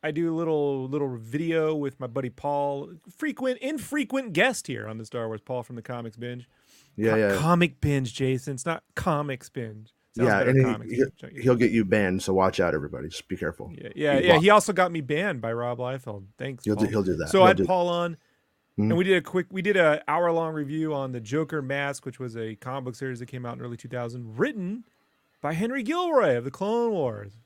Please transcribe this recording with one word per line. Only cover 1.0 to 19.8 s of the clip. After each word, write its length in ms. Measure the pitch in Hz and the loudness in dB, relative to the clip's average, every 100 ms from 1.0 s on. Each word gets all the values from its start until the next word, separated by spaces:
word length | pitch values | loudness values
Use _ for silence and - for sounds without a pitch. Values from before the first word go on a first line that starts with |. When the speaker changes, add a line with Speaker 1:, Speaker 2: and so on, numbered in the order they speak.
| 143 123 | -4 -6
Speaker 1:
video 580 | 110 139 165 165 156 | -6 -4 0 2 2
with 240 | 156 143 131 | 0 -4 -6
my 80 | 127 | -6
buddy 240 | 120 127 | -4 -6
Paul, 600 | - 143 143 143 139 147 175 - - | -4 -2 0 0 -2 -8 -16 -20 -6
frequent, 420 | 311 240 262 254 | -6 -2 -2 -2
infrequent 720 | 262 311 - 294 247 269 254 | -4 -6 -4 -4 -2 -2 -2
guest 360 | 156 240 247 - | 2 2 0 -6
here 180 | 117 107 | -8 -8
on 100 | 110 | -10
the 80 | |
Star 220 | 110 123 113 | -10 -6 -6
Wars, 140 | 110 | -8
Paul 240 | _ 127 | _ -8
from 100 | 117 | -8
the 80 | 120 | -14
Comics 340 | 110 123 117 110 | -10 -10 -10 -12
Binge. 320 | 120 123 123 _ _ _ _ - | -12 -12 -14 _ _ _ _ 0
Speaker 2:
Yeah, 140 | 110 | 2
Speaker 1:
Co-, 60 | 110 | 4
Speaker 2:
yeah. 200 | 104 98 | 4 4
Speaker 1:
Comic 440 | 156 175 175 131 | 4 6 4 2
Binge, 340 | 147 143 127 | 0 0 -2
Jason. 400 | - 131 131 131 | -2 0 0 -4
It's 100 | 131 | -6
not 200 | - 160 _ | -4 -6 _
Comics 540 | - - 147 147 131 - | -6 0 0 -2 -6 -10
Binge. 440 | - 113 107 110 _ _ - | -10 -10 -12 -20 _ _ 0
Sounds 120 | 120 | 2
Speaker 2:
Yeah, 100 | 101 | 4
Speaker 1:
better, 120 | 120 | 6
Speaker 2:
and 80 | 135 | 6
he, 60 | |
Speaker 1:
Comics 280 | 127 110 113 | 6 2 -4
Speaker 2:
he'll, 120 | 120 139 - - | 0 0 -2 -16
Speaker 1:
Binge. 120 | 143 | -2
Speaker 2:
he'll 120 | 120 123 | 2 4
get 160 | 113 | 4
you 120 | 110 | 4
banned, 380 | 101 107 98 92 | 2 2 2 0
so 100 | - | 2
watch 280 | 95 95 - | 4 4 4
out, 140 | 87 | 0
everybody. 340 | 76 73 71 73 | 0 -4 -8 -10
Just 180 | - - | -12 -10
be 100 | 92 | -6
careful. 360 | 80 85 - 85 | -6 -8 -14 -14
Speaker 1:
Yeah, 120 | - - | -14 -2
yeah, 240 | 147 139 | 2 4
Speaker 2:
Be 60 | 180 | 6
Speaker 1:
yeah. 80 | |
Speaker 2:
wa- 60 | 165 | 6
Speaker 1:
He 100 | 180 | 10
also 220 | 208 196 | 8 6
got 200 | 185 180 | 2 0
me 80 | 170 | 0
banned 400 | 131 151 202 143 | -2 -2 0 -2
by 120 | 113 | -4
Rob 260 | 117 120 120 | -2 -4 -4
Liefeld. 480 | 123 131 127 104 98 _ | -6 -6 -8 -12 -14 _
Thanks, 260 | 135 127 | -10 -6
Speaker 2:
He'll 120 | - 104 | -2 0
do, 80 | |
Speaker 1:
Paul. 60 | 107 | 2
Speaker 2:
he'll 100 | 107 | 0
do 140 | 92 80 | 0 0
that. 120 | 80 | 2
Speaker 1:
So 80 | 196 | 6
Speaker 2:
He'll 60 | 185 | 8
Speaker 1:
I 20 | |
had 80 | 190 | 6
Speaker 2:
do 100 | 185 | 2
Speaker 1:
Paul 220 | 185 175 | 2 2
on, 280 | 175 175 165 _ _ _ _ _ - | 0 -4 -6 _ _ _ _ _ -2
Speaker 2:
Mm-hmm. 140 | 107 | 0
Speaker 1:
and 40 | 165 | 2
we 40 | |
did 140 | 185 185 | 4 2
a 40 | |
quick, 260 | - 185 180 | 2 -4 -4
we 100 | 190 | -4
did 140 | 185 | 0
a 240 | 196 | 4